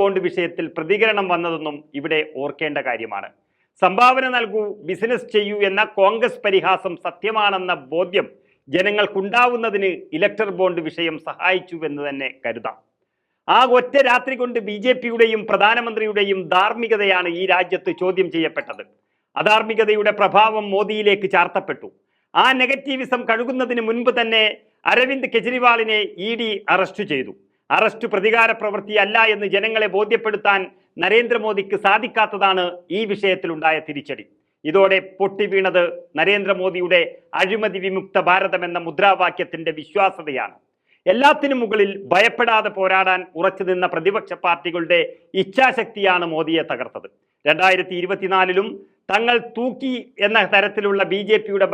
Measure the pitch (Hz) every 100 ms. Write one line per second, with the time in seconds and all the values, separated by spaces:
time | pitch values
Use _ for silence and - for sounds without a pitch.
0 | 196 190 180 185 170 170 165 170 160 202
1 | 220 208 190 170 170 165 151 147 - 143
2 | 151 156 151 131 143 139 156 147 131 117
3 | 110 101 98 - _ _ _ _ 185 190
4 | 247 262 262 247 226 214 208 202 156 190
5 | 226 247 240 214 208 208 202 190 214 208
6 | 190 220 240 - 208 190 165 185 190 170
7 | 180 - 202 220 208 196 180 165 127 156
8 | 185 185 131 - _ _ - 151 190 208
9 | 208 196 196 233 247 240 226 196 196 170
10 | - 156 202 - 214 180 185 170 156 -
11 | 165 156 160 139 175 185 180 170 156 143
12 | 143 139 131 127 120 113 113 - _ _
13 | _ _ _ _ - 196 254 240 294 277
14 | 254 240 247 262 247 240 208 208 226 254
15 | 240 226 226 220 214 196 202 233 233 220
16 | 214 208 202 190 170 180 202 233 233 214
17 | 202 185 175 170 185 180 175 180 180 165
18 | 185 185 185 165 156 - - 104 101 _
19 | _ _ _ - 180 214 220 220 214 214
20 | 208 208 196 180 220 214 208 196 202 214
21 | 208 202 190 185 175 185 - 143 107 -
22 | _ _ _ - 226 262 254 269 277 262
23 | 254 247 226 226 240 254 247 240 220 233
24 | 240 240 226 226 220 - _ _ - 208
25 | 262 269 220 226 202 254 247 233 220 214
26 | 202 - 202 226 226 202 208 175 185 -
27 | 202 143 127 - _ _ - 160 214 -
28 | 233 202 202 233 226 220 208 202 202 214
29 | 196 220 226 208 202 190 214 220 214 185
30 | 208 226 220 208 208 196 180 - _ -
31 | 180 214 233 233 214 202 196 202 196 214
32 | 220 - 214 202 196 185 180 175 - 180
33 | 220 202 196 185 180 160 160 156 151 143
34 | - 123 101 _ _ _ 151 165 190 190
35 | 185 - 196 196 202 190 190 180 175 -
36 | - 143 165 208 196 185 185 180 180 175
37 | 160 - _ 156 185 214 214 190 190 190
38 | 190 202 170 185 190 185 175 175 165 151
39 | 202 185 175 - 170 165 160 156 147 202
40 | 196 185 151 131 104 - _ _ _ _
41 | - 214 277 294 285 262 226 214 196 196
42 | 185 180 226 233 233 220 208 202 190 190
43 | 185 185 180 160 180 190 185 185 180 170
44 | 165 208 - 170 180 170 175 170 160 170
45 | 156 - _ 190 190 190 262 247 220 208
46 | 196 180 175 156 156 165 151 127 123 104
47 | - _ _ _ 143 160 185 185 180 180
48 | 180 190 190 190 185 180 214 - - _
49 | - 196 233 240 233 226 254 254 262 247
50 | - - 202 220 190 202 202 208 202 196
51 | 180 196 202 214 214 202 190